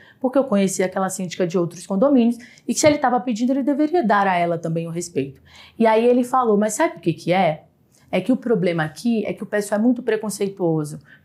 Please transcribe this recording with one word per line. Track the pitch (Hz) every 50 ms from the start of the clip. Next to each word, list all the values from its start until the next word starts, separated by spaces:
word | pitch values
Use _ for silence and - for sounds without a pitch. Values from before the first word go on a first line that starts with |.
| - - _ _
porque | - 247 247 277
eu | 262
conhecia | 262 202 202 196 185 190 - 185
aquela | 185 185 196 190
síndica | 185 - - 185 165 - - 185
de | 165 185
outros | 180 170 165 - - -
condomínios, | - 196 196 262 294 285 240 226 240 240 - - - - - _
e | - 233
que | -
se | -
ele | 302 294
tava | 294 269 240 247 247
pedindo, | - 262 220 208 247 240
ele | 269 277 247
deveria | 285 277 269 302 302 349 359 240
dar | 202 208 202 196
a | 190 180
ela | 175 170 170 170
também | 165 170 165 160 165 165
o | 165
respeito. | 165 165 151 - - 143 135 147 - - _ - - - - - _
E | - 226
aí | 220 220 220 233
ele | 240 247 254 240
falou, | - - 262 247 220 208
"Mas | 202 214 220 -
sabe | - 330 330 330
o | -
que | - 165 165
que | - - 165
é? | 175 196 180 156 156 - - _ _ _ _ _ _ _ _ _
É | - 185
que | 185 247
o | 262
problema | 262 - 233 226 175 185 180 165 165 151
aqui | 156 - - - 233 233 214 -
é | - 180
que | - 214
o |
pessoal | - 214 208 202 - 214 208
é | 220
muito | 247 240 247 254
preconceituoso, | 226 220 214 220 208 196 - 202 196 196 - 180 165 160 156 151 147 156 151 - - - _